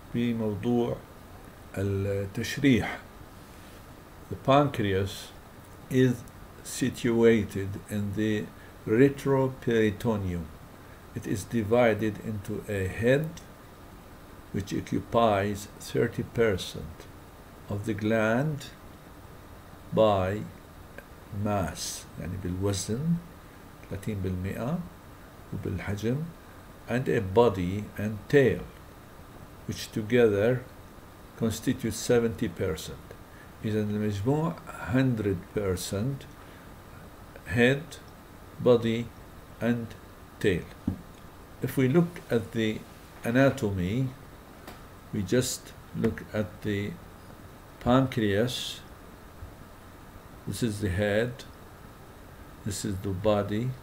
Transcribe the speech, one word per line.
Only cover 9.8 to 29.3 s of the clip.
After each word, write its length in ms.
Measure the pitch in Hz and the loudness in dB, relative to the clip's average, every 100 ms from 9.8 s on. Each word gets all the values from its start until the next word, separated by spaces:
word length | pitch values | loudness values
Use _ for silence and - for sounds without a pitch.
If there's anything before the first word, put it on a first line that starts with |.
| 110 101 120 107 95 87 80 - - - - - - - | 4 2 0 0 -2 -4 -6 -12 -18 -20 -20 -20 -14 -10
It 100 | - | -4
is 180 | 101 | -4
divided 720 | - 117 104 120 120 101 110 101 117 | -2 -2 2 6 6 4 0 -2 -6
into 220 | 107 - 104 - | -6 -6 -6 -4
a 180 | 101 95 | -2 -2
head, 400 | 92 117 135 160 165 - - - - - - - - - - - | 2 4 4 2 -6 -16 -18 -20 -20 -20 -18 -18 -20 -18 -18 -8
which 200 | 110 98 | -6 -2
occupies 960 | - - 110 - 120 117 101 101 101 - - | -4 -2 -2 2 4 6 4 2 -2 -8 -14
thirty 440 | - 127 120 - 113 - | -4 0 0 0 -4 2
percent 600 | 113 95 - - 82 - - - - - - - - | 2 2 -4 -8 -12 -12 -16 -18 -18 -20 -20 -18 -8
of 160 | 104 110 | -4 -2
the 80 | 107 | 0
gland 560 | 107 113 110 117 151 143 - - - - - - - - - - - - - | 2 4 4 4 2 -2 -8 -16 -18 -20 -20 -20 -18 -18 -18 -20 -18 -18 -2
by 480 | - 110 101 92 104 113 - - - - - - - - 101 | 4 6 6 2 -2 -6 -12 -18 -20 -18 -18 -18 -20 -12 -4
mass، 600 | 104 101 82 - - - - - | 0 0 0 -4 -8 -8 -12 -10
يعني 140 | 85 92 | -8 -6
بالوزن 560 | 92 92 98 95 - 113 160 170 - - - - - - - | -4 -2 0 0 -2 -2 0 0 -2 -16 -20 -20 -20 -20 -12
ثلاثين 280 | 98 - 104 | -8 -4 -2
بالمئة 560 | 95 92 95 - 113 170 175 - - - - - - | -2 -2 -4 -4 -2 -2 -4 -12 -18 -20 -20 -20 -10
وبالحجم، 640 | 98 101 95 85 104 110 135 170 - - - - - - | -6 -4 -4 -4 -2 0 0 -2 -10 -18 -18 -18 -18 -4
and 180 | 117 131 | -2 2
a 120 | 127 | 0
body 600 | 98 98 120 95 90 101 107 - | 4 6 6 4 -2 -2 -6 -4
and 200 | 104 107 - | -4 -4 4
tail, 320 | 143 127 - - - - - - - - | 6 6 4 -4 -14 -18 -20 -20 -20 -18